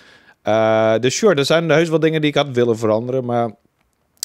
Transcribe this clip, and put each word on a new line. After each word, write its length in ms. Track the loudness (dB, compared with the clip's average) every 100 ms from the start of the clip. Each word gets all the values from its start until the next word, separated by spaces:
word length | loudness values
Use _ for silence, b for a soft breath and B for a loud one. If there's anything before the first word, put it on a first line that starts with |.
| b b b b
Eh, 540 | -2 0 2 2 2 2
dus 180 | -2 0
sure, 180 | 2 2
er 100 | 2
zijn 240 | 0 2
heus 200 | 0 2
wel 100 | 0
dingen 220 | 0 0
die 80 | 0
ik 60 | -2
had 140 | -2
willen 280 | 0 0 0
veranderen. 480 | 0 -2 -2 -6 -4
Maar 260 | -4 -4 -8 _ _ _ _ _ _